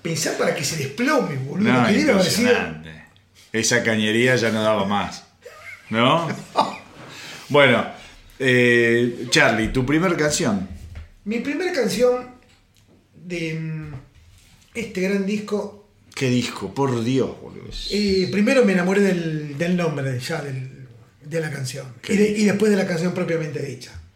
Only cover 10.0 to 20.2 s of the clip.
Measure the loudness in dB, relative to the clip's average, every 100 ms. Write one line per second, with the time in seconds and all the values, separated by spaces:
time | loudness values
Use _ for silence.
10 | 0 0 -2 0 0 -2 -6 -12 -16 -16
11 | -18 -14 -8 -6 -4 -4 -4 -2 -2 2
12 | 2 2 -6 -20 _ _ _ _ _ _
13 | _ -20 -10 -6 -6 -6 -6 -8 -10 -14
14 | -18 -20 -20 -20 _ _ _ -10 -8 -4
15 | -2 0 0 -2 -2 -4 -4 -12 _ _
16 | _ -4 0 2 0 -6 -8 -2 -2 0
17 | 0 0 0 -4 -16 -16 -12 -10 -4 -2
18 | 0 2 0 2 4 6 6 4 2 4
19 | 4 2 -2 -6 -6 -4 0 0 0 -2
20 | -4 -4